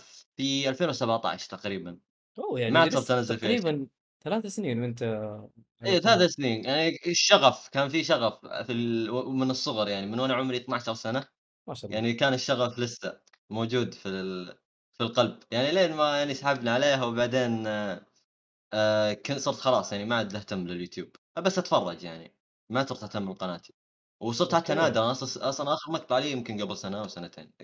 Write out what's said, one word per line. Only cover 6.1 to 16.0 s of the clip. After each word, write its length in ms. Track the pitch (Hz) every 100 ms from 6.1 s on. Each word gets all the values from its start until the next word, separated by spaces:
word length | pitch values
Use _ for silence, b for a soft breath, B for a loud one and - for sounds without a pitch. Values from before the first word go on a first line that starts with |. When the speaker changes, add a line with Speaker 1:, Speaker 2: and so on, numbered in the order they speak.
| 208
Speaker 1:
ثلاث 140 | 175
سنين. 340 | - 131 - 120
يعني 320 | 147 160 143 170
الشغف، 640 | 175 - 196 135 120 -
كان 200 | 139 139
في 140 | 156
شغف 300 | 151 147 113 - - - 107
في 60 |
ال-، 380 | 120 120 113 110
و-، 200 | 123 131
من 200 | 131 131
الصغر، 360 | 127 - 110 101
يعني 180 | 98 98
من 140 | 113
وأنا 140 | 131 123
عمري 220 | 131 123
اثناعش 320 | 120 120 117
سنة. 340 | 113 113 127 - _ _ _ -
Speaker 2:
ما 60 |
شاء 120 | 131 104
الله. 100 | 104
Speaker 1:
يعني 120 | 117
كان 200 | 117 139
الشغف 460 | 131 139 127 120 117
لسه 400 | 120 - 92 - _ _ -
موجود 440 | 107 117 123 101
في 160 | - 98
ال-، 480 | 95 95 92 90 - _ _ _
في 100 | -
القلب. 340 | 117 123 110 - -
يعني 200 | 113 139
لين 220 | 185 175
ما 240 | 160